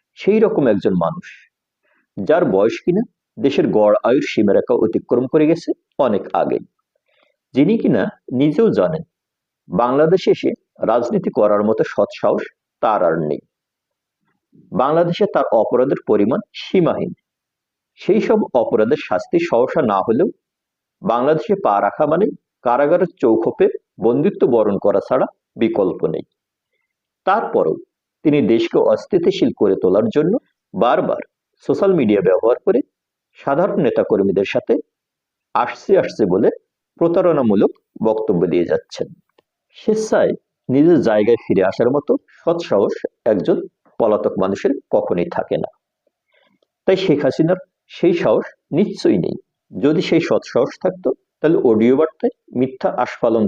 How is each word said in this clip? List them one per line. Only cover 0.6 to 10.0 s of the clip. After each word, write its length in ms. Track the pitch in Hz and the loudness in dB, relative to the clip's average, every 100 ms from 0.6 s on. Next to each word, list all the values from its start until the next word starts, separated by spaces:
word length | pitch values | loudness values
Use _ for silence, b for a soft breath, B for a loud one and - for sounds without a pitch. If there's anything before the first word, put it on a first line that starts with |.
| 131 | 0
একজন 220 | 101 101 92 | 0 0 0
মানুষ 220 | 82 87 - - _ _ _ _ _ _ _ - | -2 -4 -12 -20 _ _ _ _ _ _ _ -6
যার 280 | 139 160 135 | 0 0 2
বয়স 220 | 95 113 117 | 2 0 0
কিনা 180 | - 180 247 _ _ - | -2 -2 -4 _ _ -4
দেশের 280 | 135 143 139 101 | -2 0 0 2
গড় 200 | 104 104 113 | 4 2 2
আয়ুর 200 | 139 143 | 0 0
সীমারেখা 420 | - 104 98 - 120 | 0 2 2 0 0
অতিক্রম 400 | - 110 - 123 131 | 0 -2 -2 -2 0
করে 120 | 160 151 | 0 2
গেছে 200 | 165 - - _ - 131 | 0 -4 -10 _ -4 -2
অনেক 180 | 98 - 90 | -2 -4 -2
আগে, 160 | 73 58 - _ _ _ _ _ _ _ _ | -2 -4 -8 _ _ _ _ _ _ _ _
যিনি 200 | 127 156 226 | 0 2 2
কিনা 200 | 233 113 110 - - 123 | 2 0 0 -6 -8 -2
নিজেও 280 | 147 180 226 101 | 0 2 2 2
জানেন 240 | 90 - - _ _ _ _ _ - | 0 -2 -10 _ _ _ _ _ -6
বাংলাদেশে 640 | 90 120 139 | -2 0 2